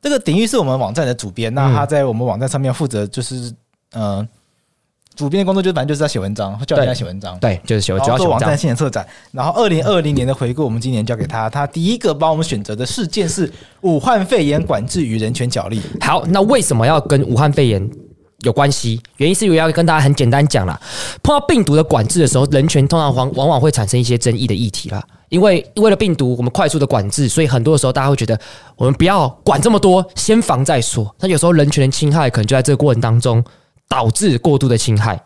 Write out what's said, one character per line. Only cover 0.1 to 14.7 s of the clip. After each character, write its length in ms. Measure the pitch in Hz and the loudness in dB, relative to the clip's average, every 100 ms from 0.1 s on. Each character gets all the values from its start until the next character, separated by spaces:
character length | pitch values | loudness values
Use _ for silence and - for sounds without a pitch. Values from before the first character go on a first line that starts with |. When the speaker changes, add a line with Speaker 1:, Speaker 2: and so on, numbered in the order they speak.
| 277 | -2
Speaker 1:
鼎 200 | 190 165 | 0 0
玉 100 | 226 | 0
是 100 | 262 | 0
我 60 | |
们 160 | 143 131 | 0 -2
网 140 | 107 | -2
站 120 | 113 139 | -2 -4
的 80 | |
主 160 | 123 104 | -4 -8
编， 220 | 90 113 | -6 -4
Speaker 2:
嗯。 40 | 127 | 0
Speaker 1:
那 180 | 139 | 2
他 120 | 135 147 | 2 0
在 200 | 147 135 | 0 0
我 80 | |
们 120 | 113 123 | -2 -2
网 140 | 104 | -2
站 80 | 131 | -4
上 140 | 143 | -2
面 120 | 135 | -4
负 140 | 123 147 | -2 -4
责 180 | 110 104 | -4 -6
就 160 | - | -6
是， 320 | 120 127 120 113 _ _ _ | -8 -8 -12 -16 _ _ _
呃， 340 | 113 107 98 110 _ _ _ _ _ _ _ _ | -6 -4 -4 -8 _ _ _ _ _ _ _ _
主 160 | - 147 | -8 -4
编 120 | 185 | -2
的 40 | 190 | 0
工 80 | |
作 80 | 190 | 0
就 120 | 190 | 0
反 120 | 175 139 | -2 -2
正 40 | |
就 40 | |
是 40 | 147 | -2
在 100 | 151 | -2
写 100 | 117 | -2
文 160 | 95 | -6
章， 240 | 104 98 104 | -6 -6 -6
会 80 | - | -2
叫 120 | 147 | 0
人 100 | 127 | 0
家 60 | |
写 100 | 123 | -2
文 160 | 98 92 | -6 -10
章。 180 | 98 92 | -12 -4
Speaker 2:
对， 200 | 113 90 | -2 -2
对， 40 | - | -2
就 100 | 110 | -2
是 60 | |
写 100 | 95 | 0
文， 100 | - | -2
Speaker 1:
然 80 | 135 | 0
后 80 | 127 | 2
做 120 | 175 | 2
网 100 | 120 | 0
站 180 | 143 143 | 0 0
新 120 | 160 | -2
的 60 | 123 | -2
策 120 | 147 | -2
展。 140 | 107 | -4
Speaker 2:
就 60 | 92 | -10
要 20 | |
写 0 | |
文 20 | |
章。 300 | - _ 123 | -18 _ -6
Speaker 1:
然 20 | 143 | -4
后 160 | 185 | 0
二 60 | 220 | 0
零 160 | 160 | 0
二 160 | 196 190 | 0 0
零 160 | 151 147 | 0 -2
年 100 | 127 | -2
的 80 | |
回 200 | 131 120 | -2 -4
顾， 100 | 123 | -2
我 60 | 143 | -2
们 100 | 120 | -2
今 100 | 123 | -4
年 160 | 123 107 | -4 -4
交 120 | 117 | -4
给 100 | 139 | -4
他。 220 | 117 113 | -4 -4
他 180 | 143 143 | -4 -6
第 160 | 165 | -2
一 140 | 170 233 | -2 -2
个 160 | 214 | -2
帮 180 | 143 160 | 0 0
我 40 | 160 | 0
们 40 | |
选 220 | 160 120 | -2 -4
择 100 | 101 | -6
的 120 | 107 127 | -8 -6
事 200 | - 175 | -6 -6
件 220 | - 175 | -4 -4
是 240 | 180 165 - - _ | -2 -4 -6 -20 _
武 180 | 190 156 | -2 0
汉 260 | 151 226 190 | 0 0 0
肺 200 | 240 147 | 0 2
炎 180 | 147 | 0
管 220 | 160 | -2